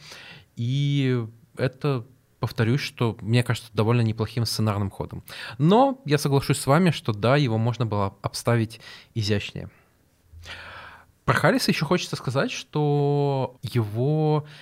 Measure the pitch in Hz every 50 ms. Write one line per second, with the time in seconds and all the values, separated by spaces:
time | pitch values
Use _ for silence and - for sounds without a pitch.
0 | - - - - - - - - - _ _ - 120 120 131 139 143 143 143 143
1 | 135 131 127 123 113 110 113 - _ _ _ - 123 135 - - - 147 139 123
2 | 113 - - _ _ _ _ _ - 113 - - 117 107 120 143 - - - -
3 | 120 113 101 - - 101 117 123 120 - 117 - - - - - 110 107 120 123
4 | 113 110 110 113 110 104 - 120 117 - - - 110 110 101 101 104 95 - -
5 | - - - 92 - - - - - - - - 139 160 196 233 269 277 262 254
6 | - 143 147 143 - 147 139 139 131 - 139 - - 131 135 160 185 175 - -
7 | - - 110 101 101 117 135 147 147 123 110 110 110 117 117 - 123 110 104 104
8 | 101 98 - - - - - - - - 120 120 110 110 - - - - - -
9 | - _ _ 117 104 101 107 101 - - - - 90 - - _ _ _ _ _
10 | _ _ _ _ _ _ - - - - - - - - - - - - - -
11 | - _ _ _ _ - 131 - - 151 220 269 - - 185 - 165 147 180 180
12 | - - - - - - 117 135 180 254 - - - - - 151 151 147 143 147
13 | 143 143 143 143 143 143 139 135 127 - - - - 117 - 123 110 104 104 113
14 | 127 143 151 156 156 151 151 151 147 - - -